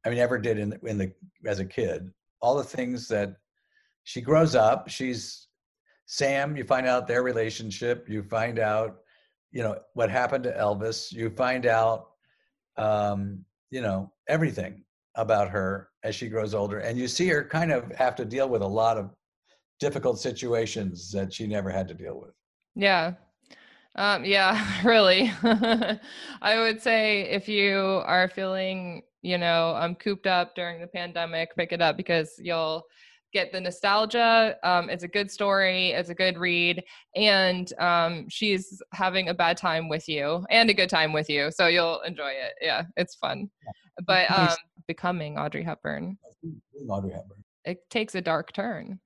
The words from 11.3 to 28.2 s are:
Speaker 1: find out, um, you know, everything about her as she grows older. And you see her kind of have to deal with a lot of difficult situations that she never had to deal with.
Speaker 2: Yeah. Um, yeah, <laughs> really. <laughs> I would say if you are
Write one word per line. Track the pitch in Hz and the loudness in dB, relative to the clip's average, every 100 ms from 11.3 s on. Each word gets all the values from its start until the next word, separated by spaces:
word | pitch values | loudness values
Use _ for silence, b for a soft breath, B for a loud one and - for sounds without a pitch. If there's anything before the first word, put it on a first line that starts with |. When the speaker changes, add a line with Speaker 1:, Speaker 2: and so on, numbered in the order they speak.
Speaker 1:
find | 98 127 127 120 | 0 0 2 2
out, | 113 113 110 - _ _ _ _ _ _ - | 4 4 0 -6 _ _ _ _ _ _ -4
um, | 107 107 104 101 98 98 - _ _ | 0 2 0 -2 -4 -8 -16 _ _
you | 131 | -4
know, | 110 95 98 _ - | -2 -2 -4 _ -2
everything | 160 156 107 95 - _ _ _ - | 0 0 -2 -8 -12 _ _ _ -6
about | 110 107 98 | 2 2 2
her | 101 95 98 - _ | 0 -2 -4 -10 _
as | 110 | -8
she | 107 117 | -6 -6
grows | 110 107 | -4 -2
older. | 104 101 104 | -2 -2 -4
And | 117 117 | -4 -4
you | 127 | -4
see | - 180 | 0 0
her | 151 | 0
kind | 139 160 170 | -2 -2 0
of | 135 120 - | -2 -4 0
have | 127 123 | 0 0
to | |
deal | 110 127 135 | -6 -2 0
with | 117 | 0
a | 98 | 0
lot | 107 113 110 | 2 2 2
of | 98 _ _ _ _ _ _ _ | -6 _ _ _ _ _ _ _
difficult | 143 131 127 107 | -4 0 -2 -2
situations | 127 120 123 117 113 113 98 87 92 | -4 -6 -2 0 -2 -4 -6 -8 -6
that | 101 95 | -6 -6
she | - 110 | -6 -4
never | 104 95 | -4 -2
had | 92 92 | -4 -6
to | |
deal | 82 - - | -8 -12 -12
with. | - _ _ _ _ - | -16 _ _ _ _ 0
Speaker 2:
Yeah. | 196 180 165 175 _ _ b b b b b - | 2 2 0 -6 _ _ b b b b b -2
Um, | 202 196 | 0 0
yeah, | 190 196 190 214 202 190 | 2 4 4 2 -2 0
<laughs> | |
really. | 214 226 190 185 233 185 | 6 8 8 6 4 2
<laughs> | |
I | 233 220 226 226 226 214 - - - - 202 226 | 2 4 4 2 0 -4 -10 -18 -16 -4 2 4
would | 226 220 | 2 0
say | 233 226 214 208 | 2 2 4 0
if | 196 202 208 | 0 -4 -2
you | 208 202 196 190 190 | 0 2 2 2 0
are | - 180 | 2 2